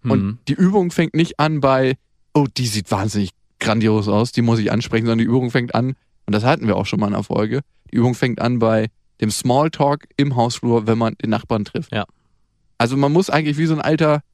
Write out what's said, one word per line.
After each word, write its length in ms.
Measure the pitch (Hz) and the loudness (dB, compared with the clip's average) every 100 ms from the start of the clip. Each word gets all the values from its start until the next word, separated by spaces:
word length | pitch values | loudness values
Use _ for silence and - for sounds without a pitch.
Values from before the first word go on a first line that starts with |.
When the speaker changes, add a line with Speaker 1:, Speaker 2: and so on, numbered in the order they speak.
Speaker 1:
Und 200 | 123 107 | 0 0
Speaker 2:
Mhm. 160 | 98 113 - | -2 -6 -6
Speaker 1:
die 40 | |
Übung 360 | 151 185 202 175 | 0 2 2 0
fängt 240 | - 165 | -2 -2
nicht 240 | 156 165 - | 0 -2 0
an 200 | 151 151 | -2 2
bei, 360 | 135 131 131 131 _ _ _ | 2 2 2 -2 _ _ _
oh, 120 | 147 139 - | 0 0 -2
die 100 | 123 | -4
sieht 240 | 107 87 | -4 -4
wahnsinnig 400 | 95 104 104 95 _ _ _ | -4 -2 -2 -4 _ _ _
grandios 480 | - 110 110 107 101 | -2 0 2 2 2
aus, 240 | 104 120 | 0 0
die 100 | - | 0
muss 160 | 117 113 | 2 2
ich 120 | 107 | 0
ansprechen, 340 | 107 - 113 117 | -2 -2 -2 0
sondern 120 | 113 113 | 0 2
die 40 | |
Übung 200 | 127 123 | 0 0
fängt 240 | 127 120 | -2 -2
an, 200 | 113 127 131 _ _ - | -2 -2 -6 _ _ -4
und 60 | |
das 100 | 104 | 0
hatten 220 | 120 160 113 | 2 0 0
wir 100 | 98 | 0
auch 100 | 98 | -2
schon 140 | - | -2
mal 60 | 104 | -2
in 40 | |
der 80 | 104 | -2
Folge, 380 | 101 - 110 127 - _ - | -4 -4 -2 -4 -8 _ -6
die 60 | - | 0
Übung 180 | 123 | 0
fängt 260 | 117 127 113 | 0 -2 0
an 180 | 120 123 | -2 2
bei 300 | 113 110 110 _ _ _ | 2 2 -2 _ _ _
dem 100 | 110 | -4
Smalltalk 760 | - 127 127 156 - 143 151 - - | -2 0 2 2 0 0 0 -4 -2
im 200 | 143 123 | 0 2
Hausflur, 500 | 120 - 120 117 107 | 0 -2 0 0 2
wenn 120 | 113 | 0
man 160 | 117 - | 0 -2
den 80 | 110 | -4
Nachbarn 340 | 107 - 113 | -4 -2 -4
trifft. 280 | 104 - - | -4 -8 -6
Speaker 2:
Ja. 100 | 110 - _ _ _ _ _ _ _ | -8 -8 _ _ _ _ _ _ _
Speaker 1:
Also 180 | 117 135 | -2 2
man 160 | 143 | 2
muss 180 | 160 196 | 2 2
eigentlich 260 | 147 151 147 | 0 0 0
wie 80 | 160 | 0
so 80 | |
ein 60 | 156 | 0
alter 420 | - 156 156 151 _ | 0 2 2 0 _